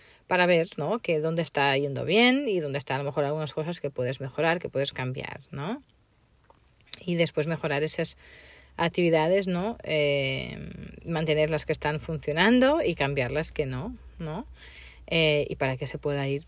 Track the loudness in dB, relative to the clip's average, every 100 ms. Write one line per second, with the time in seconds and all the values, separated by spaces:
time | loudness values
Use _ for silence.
0 | -20 _ 0 4 6 4 2 -2 -2 -2
1 | 0 0 0 0 -2 0 2 2 0 -2
2 | 2 4 6 4 0 -2 -2 -4 -4 -4
3 | -2 0 0 -2 -4 -4 -6 -6 -6 -4
4 | -4 -4 -6 0 0 0 -2 -2 -2 -4
5 | -6 -6 -10 -14 -12 -8 -6 -8 -12 _
6 | _ _ _ _ _ _ _ _ _ -8
7 | -2 0 2 0 -2 -2 -2 0 0 0
8 | -2 -6 -12 -20 -20 -20 -14 -2 0 2
9 | 4 4 4 2 2 0 -2 -4 -2 0
10 | 2 2 0 -2 -6 -10 -12 -12 -14 -12
11 | -6 -2 2 2 2 0 -2 -2 -2 -4
12 | -4 -6 -2 2 4 6 6 4 0 0
13 | 0 0 -2 -2 -4 -4 -4 -4 -6 -10
14 | -16 -10 -8 -8 -12 -16 -20 -20 -20 -20
15 | 0 4 6 4 2 -2 -2 -2 -6 -4
16 | -2 -2 -2 -4